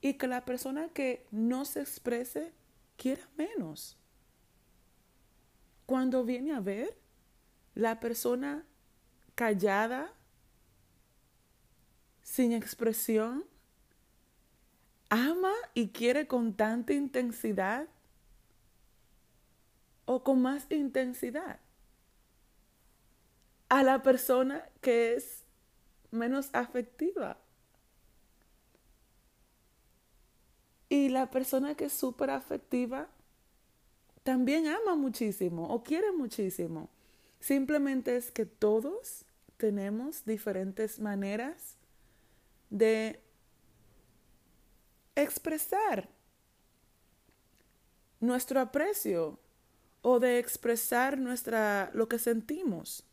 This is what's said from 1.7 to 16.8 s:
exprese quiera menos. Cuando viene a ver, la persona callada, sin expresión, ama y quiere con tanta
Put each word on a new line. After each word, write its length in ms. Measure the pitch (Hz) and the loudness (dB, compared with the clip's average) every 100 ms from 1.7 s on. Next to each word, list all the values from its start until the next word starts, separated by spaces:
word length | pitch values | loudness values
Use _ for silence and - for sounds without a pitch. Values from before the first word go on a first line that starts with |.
| 311 | -6
exprese 720 | 277 - - 240 254 294 330 - _ _ _ - | -8 -6 -4 -4 -4 -6 -8 -12 _ _ _ -6
quiera 320 | 254 269 - - | -4 -4 -6 -6
menos. 600 | 370 440 170 151 - - _ _ _ _ _ _ _ _ _ _ _ _ _ _ _ _ _ _ - | -6 -4 -8 -10 -16 -18 _ _ _ _ _ _ _ _ _ _ _ _ _ _ _ _ _ _ -2
Cuando 380 | 262 262 254 | 0 2 2
viene 280 | 240 247 277 | 0 -2 -2
a 80 | 285 | -2
ver, 360 | 196 202 320 - _ _ _ _ _ _ _ | -2 -4 -6 -8 _ _ _ _ _ _ _
la 260 | - 226 226 | -2 0 0
persona 640 | 233 226 240 247 277 294 339 _ _ _ _ _ _ - | -4 -2 -2 -2 -2 -6 -10 _ _ _ _ _ _ -2
callada, 760 | 233 208 202 196 226 254 330 - _ _ _ _ _ _ _ _ _ _ _ _ _ _ _ _ _ _ _ _ | 0 2 2 2 2 -2 -8 -14 _ _ _ _ _ _ _ _ _ _ _ _ _ _ _ _ _ _ _ _
sin 280 | - - 247 | -8 2 2
expresión, 920 | 233 214 - 226 226 - 220 220 262 359 _ _ _ _ _ _ _ _ _ _ _ _ _ _ _ _ | 2 -4 -2 -2 0 2 2 2 -4 -8 _ _ _ _ _ _ _ _ _ _ _ _ _ _ _ _
ama 420 | 214 262 349 370 440 - | 2 4 2 0 -2 -4
y 160 | - 214 | -2 -2
quiere 360 | - 240 262 302 | 0 2 2 0
con 280 | 254 226 | 0 0
tanta 380 | 196 214 233 | 0 0 0